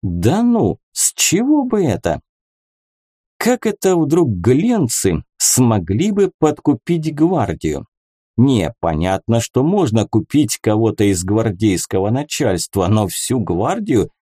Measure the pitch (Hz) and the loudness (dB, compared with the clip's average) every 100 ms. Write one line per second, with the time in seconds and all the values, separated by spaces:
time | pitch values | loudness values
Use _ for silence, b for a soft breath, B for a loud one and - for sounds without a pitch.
0 | 95 87 92 190 240 226 117 - _ - | -6 -2 0 2 2 2 0 -2 _ -4
1 | - - - 185 254 302 254 415 381 92 | -4 -2 0 0 2 0 2 0 0 0
2 | - 71 _ _ _ _ _ _ _ _ | -2 -4 _ _ _ _ _ _ _ _
3 | _ _ _ _ 226 247 220 208 190 180 | _ _ _ _ -2 0 -2 -2 0 2
4 | 151 165 156 95 90 135 220 233 131 - | 2 2 2 2 2 2 2 0 0 0
5 | - 80 - _ - - 127 110 85 101 | -2 -2 -6 _ 0 2 2 2 0 -2
6 | 196 202 196 _ 156 151 - 143 - 170 | 0 2 0 _ 0 0 -2 -2 0 -2
7 | 156 147 160 180 98 78 80 71 - _ | -2 0 0 2 -2 -4 -4 -6 -10 _
8 | _ _ _ - 131 123 80 - 85 78 | _ _ _ 2 2 4 0 -4 -4 -2
9 | 90 95 - 117 - - 143 202 156 110 | -2 -2 0 -2 0 -2 0 0 0 0
10 | 101 110 - 143 151 - - 107 113 - | 0 -2 0 0 0 -2 -2 0 0 0
11 | 101 92 92 107 117 90 107 87 - 98 | 0 0 -2 -2 -2 0 0 0 -2 -2
12 | 98 123 147 - 131 92 - 98 92 107 | 0 -2 -4 -2 -2 -2 -4 -2 0 2
13 | 98 - - 127 95 85 120 202 214 110 | 0 -6 -4 -4 -2 -2 -2 -4 -2 0
14 | 92 _ | 0 _